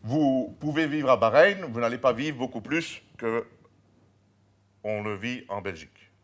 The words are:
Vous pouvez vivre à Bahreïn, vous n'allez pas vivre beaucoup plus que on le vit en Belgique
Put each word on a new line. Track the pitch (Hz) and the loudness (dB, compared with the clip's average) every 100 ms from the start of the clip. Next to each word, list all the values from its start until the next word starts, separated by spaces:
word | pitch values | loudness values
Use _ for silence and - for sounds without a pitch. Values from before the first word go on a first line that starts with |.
Vous | 107 143 143 131 101 - | -2 2 2 2 -2 -6
pouvez | 151 151 156 | -4 -2 0
vivre | 151 131 | 0 4
à | 120 | 4
Bahreïn, | 113 127 185 190 170 | 6 8 6 4 -6
vous | 117 | -4
n'allez | 117 120 | -2 0
pas | 131 | 0
vivre | 117 151 139 | 0 -4 -4
beaucoup | 127 117 | -6 -6
plus | 104 156 165 - _ - | -4 -4 -4 -14 _ -8
que | 113 117 - _ _ _ _ _ _ _ _ _ _ _ _ _ | -4 -4 -6 _ _ _ _ _ _ _ _ _ _ _ _ _
on | 107 107 | -6 -4
le | 107 101 | -4 -6
vit | 113 123 - | -8 -8 -8
en | 101 | -8
Belgique | 95 85 76 _ _ _ | -8 -12 -16 _ _ _